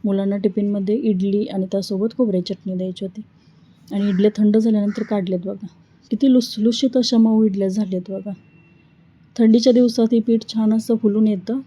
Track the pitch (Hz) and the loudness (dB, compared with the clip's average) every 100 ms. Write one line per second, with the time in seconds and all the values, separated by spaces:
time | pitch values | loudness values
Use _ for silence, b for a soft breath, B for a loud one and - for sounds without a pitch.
0 | 214 196 196 202 202 196 208 202 196 220 | -2 -2 -2 -2 -2 -2 -2 -2 -2 -2
1 | 226 190 196 202 214 196 190 196 190 190 | 0 0 0 -2 -2 -4 -4 -4 -4 -4
2 | 220 226 240 185 180 190 - 185 185 180 | -4 -2 0 0 -4 -8 -8 -6 -8 -8
3 | 190 190 - _ b b b b - 202 | -12 -12 -18 _ b b b b -8 -4
4 | 202 185 208 208 214 214 226 214 202 208 | -2 2 0 2 2 4 2 0 -2 -4
5 | 214 208 180 185 190 196 196 _ _ _ | -4 -4 -2 -4 -6 -10 -14 _ _ _
6 | _ 214 277 254 240 - 214 233 262 254 | _ 0 4 4 2 -2 0 0 0 0
7 | 247 226 220 220 220 196 196 196 196 185 | 2 4 4 4 2 0 -2 -2 -4 -6
8 | 180 190 196 185 - _ _ _ _ _ | -6 -12 -10 -14 -18 _ _ _ _ _
9 | _ _ _ - 226 226 247 247 247 233 | _ _ _ 2 4 6 6 6 4 2
10 | 226 233 220 226 - 220 220 220 - 226 | 2 2 2 -2 -2 -2 0 0 0 0
11 | 214 208 214 202 185 254 | 0 2 0 0 -4 -8